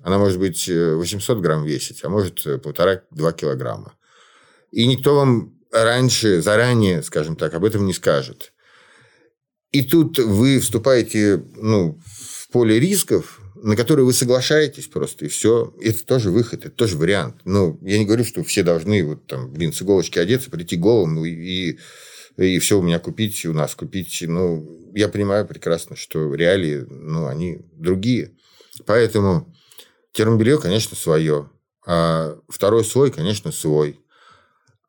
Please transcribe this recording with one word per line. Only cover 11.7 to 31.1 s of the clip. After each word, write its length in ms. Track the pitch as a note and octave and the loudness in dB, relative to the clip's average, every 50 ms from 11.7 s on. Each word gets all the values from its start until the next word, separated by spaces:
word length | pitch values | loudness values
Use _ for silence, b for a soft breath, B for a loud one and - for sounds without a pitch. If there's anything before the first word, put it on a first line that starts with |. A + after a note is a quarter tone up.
| A2 G#2 F2+ E2 D2+ - - | 2 2 2 0 -2 -8 -14
в 420 | - - - - - - - - - - | -20 -20 -20 -18 -18 -16 -18 -10 -2 0
поле 280 | B2 A#2+ A2 G#2+ A#2 | 2 2 4 4 4
рисков, 600 | C3+ F#3 G3+ F#3 - - A2 F2+ D#2 - - - - - - - - | 2 2 0 0 0 0 0 -2 -2 -4 -12 -20 -20 -20 -18 -6 -2
на 140 | G#2+ G#2 | 0 0
которые 300 | G2+ A#2+ - D#3 C#3 C3 | 0 2 2 4 4 4
вы 60 | B2+ B2 | 4 2
соглашаетесь 720 | - C3 A#2+ B2 B2+ A#2+ - D3+ D#3 D3+ C#3+ - - C3+ | 2 2 2 2 2 2 2 2 2 2 0 -4 -8 -14
просто, 400 | - - D#2 D2 - - - D#2+ | -12 -8 -6 -6 -6 -8 -8 -10
и 20 | D2 | -8
всё. 460 | - - - G#2+ A#2 A#2 A#2 - - - - | -4 0 2 4 4 2 2 -2 -6 -4 -2
Это 220 | A2 G#2+ - - | -2 -2 -2 -2
тоже 260 | - B2+ C3 A2 F#2+ | -2 0 0 2 2
выход, 300 | F2 A#2 A#2+ - - - - | 2 2 0 0 -4 -12 -12
это 60 | - - | -10 -4
тоже 220 | - A#2 G#2+ F2+ | -2 -2 -2 0
вариант. 400 | D2 D#2 E2+ G2+ G2 D#2 B1+ - - - | 0 0 0 0 0 -2 -4 -8 -10 -6
Ну, 340 | F2 F#2+ G2+ F#2+ E2+ D2+ - F2 | -2 0 2 2 0 -2 -4 -4
я 160 | F#2+ G2 G#2 | -2 0 0
не 80 | G#2+ | 2
говорю, 180 | G2 A2 A#2+ A#2+ | 2 2 0 0
что 180 | A#2 - F#2 E2 | -2 -4 -6 -8
все 200 | - - G#2 F#2+ | -2 0 0 2
должны 420 | F2 E2+ E2 D#2+ G2 G#2+ G2+ E2+ | 2 2 0 0 0 0 0 0
вот 220 | D2 D2+ - _ | -2 -4 -8 _
там, 260 | - C#2+ C2 B1+ B1+ C#2 | -12 -10 -10 -10 -10 -6
блин, 200 | D#2 E2+ D#2 D2 | -4 -4 -4 -4
с 100 | - F2+ | -2 0
иголочки 360 | F#2 G2+ F#2+ E2 - - F2+ | 2 2 2 2 0 -2 -2
одеться, 320 | E2+ F#2+ B2 C3 C3 - | 0 0 0 -2 -2 -6
прийти 260 | - E2 F2 - G2 | -10 -12 -8 -6 -4
голым 460 | F2 E2 G#2 A#2+ A2+ F#2 D#2+ D#2 D#2+ D#2+ | 0 2 4 4 4 2 0 -2 -2 -4
и, 40 | E2+ | -6
и, 500 | E2+ E2 E2+ F#2 F#2 F#2 F#2 E2+ B B B B B B B B B B B B _ - | -8 -10 -10 -8 -6 -4 -4 -6 B B B B B B B B B B B B _ 0
и 200 | F#2 F#2 F#2 E2+ | 0 2 2 2
всё 200 | - - G#2 G2+ | 2 2 2 2
у 40 | F2+ | 2
меня 160 | F2 E2+ E2+ | 2 0 -2
купить, 460 | - F2+ E2 - A2 G#2 - - - | -2 -6 -6 -4 -4 -4 -4 -6 -6
у 80 | E2+ D#2+ | -4 -4
нас 220 | D#2 D2 C#2 - | -2 -4 -4 -6
купить. 500 | - - C#2 - F#2+ E2+ - - - F2 | -10 -12 -10 -8 -10 -10 -8 -10 -8 -6
Ну, 640 | E2 E2 F2 F#2 F2 E2+ D#2+ D2+ D#2 E2 E2 - - F#2 | -4 -2 -2 0 -2 -2 -4 -8 -12 -18 -20 -20 -8 -4
я 140 | G2+ G#2 G2+ | -2 -2 -2
понимаю 380 | - G2+ G2+ G2 G2 G#2 G2+ | -2 -2 -2 -2 0 -2 -2
прекрасно, 480 | - - - - F2 E2+ E2 - - D#2 | -4 -8 -8 -4 -2 -2 -2 -4 -8 -16
что 400 | - - - - D#2+ D#2 D2+ C#2 | -16 -14 -8 -6 -4 -4 -2 -2
реалии, 500 | D2 E2+ E2+ F#2+ G2 F2 D#2 D2 C#2+ B1+ - | 0 2 2 2 2 0 -2 -4 -6 -8 -12
ну, 380 | C2+ C2 C#2 D#2 D#2 D#2+ D#2+ | -16 -16 -10 -8 -6 -6 -4
они 340 | C#2 C2+ D2+ E2+ F2 E2 - E2+ E2+ E2 | -4 -6 -6 -6 -6 -8 -10 -14 _ _
другие. 600 | D#2 D#2+ F2 F#2+ F#2 G2 A#2+ B2+ A2 C#2+ - B B B B B B B B B - - | -6 -4 -2 -2 0 0 0 -2 -2 -2 -6 B B B B B B B B B -10 -4
Поэтому 680 | - G#2 A#2+ A#2 A2 - G#2+ G2+ G2 F#2 D#2+ - b b b b b b b b b b b b b - | 0 2 2 2 2 2 2 2 2 2 0 -2 b b b b b b b b b b b b b -2
термобельё, 460 | - A2 A2+ A2+ G#2+ A2 A#2 D3 D3+ | 0 2 2 4 4 4 4 2 2
конечно, 380 | A2 E2+ F#2+ A2 A2+ - - | 2 0 0 0 -2 -4 -6
своё. 520 | - - - | -6 -2 0